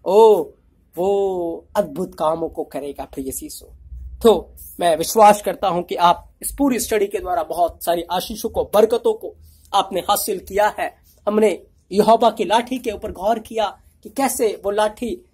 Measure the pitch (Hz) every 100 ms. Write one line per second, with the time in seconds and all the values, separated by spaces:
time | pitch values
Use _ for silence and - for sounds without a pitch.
0 | - 202 226 196 147 _ _ _ _ -
1 | 190 196 196 185 170 170 _ 214 170 139
2 | 185 - 156 165 160 - 151 151 143 143
3 | 139 - 131 - 156 - - - - -
4 | - - 233 180 - - - - 175 156
5 | 170 220 208 208 - 175 196 175 175 196
6 | 175 175 - _ - - 277 240 - 220
7 | 202 202 180 175 156 165 165 - - 175
8 | 165 180 - 220 226 185 151 202 220 233
9 | 233 220 175 - - _ _ 196 - 185
10 | 175 202 - 190 - 196 208 202 160 _
11 | _ _ - 214 214 165 - _ _ 190
12 | 214 226 233 220 180 220 233 262 233 202
13 | 214 175 196 226 220 226 202 - _ _
14 | 208 - 269 247 220 - 196 202 214 -
15 | 240 180 _